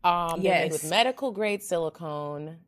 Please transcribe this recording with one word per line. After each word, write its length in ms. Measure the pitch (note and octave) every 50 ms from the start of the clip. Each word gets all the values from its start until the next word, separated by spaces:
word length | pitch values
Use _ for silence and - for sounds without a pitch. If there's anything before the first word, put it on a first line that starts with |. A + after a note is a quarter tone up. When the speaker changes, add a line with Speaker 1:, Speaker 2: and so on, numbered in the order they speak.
| _
Speaker 1:
Um, 380 | F3+ F3 F3 F3 E3 E3 E3+ F#3
they're 200 | F#3+ F#3 D#3+ -
made 100 | D#3+ D#3+
with 100 | D3+ D3+
Speaker 2:
Yes. 80 | D#3
Speaker 1:
medical 400 | E3+ G#3 A#3+ B3+ B3+ B3+ C4+ C4
grade 320 | G#3+ F#3+ G#3+ G#3 G3+ G3+ G#3
silicone, 920 | - F#3 E3+ E3 D#3 - - E3+ D#3 D3 D3 D3 D3 D3 D3 D3+ D#3 D#3+ E3 F3